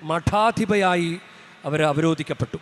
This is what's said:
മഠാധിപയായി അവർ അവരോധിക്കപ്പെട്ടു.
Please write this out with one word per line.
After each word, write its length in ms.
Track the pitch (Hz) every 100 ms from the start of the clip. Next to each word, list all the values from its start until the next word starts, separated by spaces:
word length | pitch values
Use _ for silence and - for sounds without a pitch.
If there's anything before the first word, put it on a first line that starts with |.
| 156
മഠാധിപയായി 1000 | 165 - 202 220 220 214 208 185 180 170 175 - - - - 147
അവർ 140 | 151 156
അവരോധിക്കപ്പെട്ടു. 680 | 143 165 156 151 - 127 -